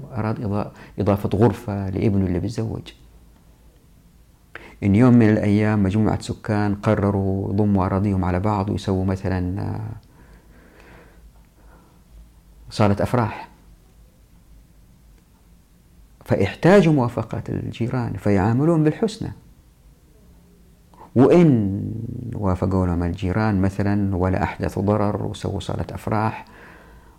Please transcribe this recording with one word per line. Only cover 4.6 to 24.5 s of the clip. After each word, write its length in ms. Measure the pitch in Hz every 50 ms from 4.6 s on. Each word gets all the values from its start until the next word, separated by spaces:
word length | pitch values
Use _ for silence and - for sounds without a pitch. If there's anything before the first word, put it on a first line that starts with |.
| - - - - -
إن 120 | 101 98
يوم 200 | 104 123 127 120
من 140 | 120 117 107
الأيام 540 | 107 98 92 104 101 104 107 107 110 104 98
مجموعة 380 | 95 92 107 110 101 87 95
سكان 540 | - - - - - - 107 104 104 104 101
قرروا 800 | 101 - 113 107 - 101 101 101 98 98 95 95 98 101 104 101
يضموا 340 | 98 107 104 101 98 90
أراضيهم 380 | 95 98 95 101 107 98 95 90
على 160 | 90 90 90
بعض 300 | 95 107 107 101 98 101
ويسووا 340 | 101 95 - - 95 92 92
مثلا، 560 | 95 95 95 - 95 92 92 90 90 92 101
آه، 200 | 101 98 101 104 110 107 107 - - - - - - - - - - - - - - - - - - - - - - - - - - - - - - _ _ _ - - - - - _ _ _ _ _ - - - - _ - _ - - - - -
صالة 260 | - - 110 104 101 -
أفراح، 480 | 85 - - 120 117 104 - - - - - - - - - - _ _ _ - - - _ _ _ _ _ - _ _ - - - _ _ - - _ - _ _ - - - _ _ _ _ _ _ - - _ _ _ _ _ _ _ - - _ - _ -
فيحتاجوا 680 | - - - 101 - - - - 160 190 208 170 165 156
موافقة 500 | 143 120 120 - - 110 - - - - -
الجيران 640 | 101 98 101 107 104 - 117 117 - 127 120 - 104
فيعاملون 720 | 98 - 104 101 98 92 107 117 123 143 165 175 160 156
بالحسنى. 480 | 151 151 - - 220 - - - - - - - - - - _ _ _ _ _ - - _ _ _ _ _ - - - - - _ - _ _ - - _ _ _ - - - - -
وإن 640 | 113 131 - 143 170 175 156 135 113 104 95 95 101 101 101 107 110 110 117 - - - 113 -
وافقوا 520 | 95 101 95 92 90 - 95 95 92 92
لهم 160 | 90 87 85 87
الجيران 580 | 85 87 95 95 92 90 110 110 110 104 95
مثلا 560 | 95 95 98 - 101 101 101 101 101 98 98
ولا 260 | 87 90 92 92 95 85
أحدثوا 400 | 87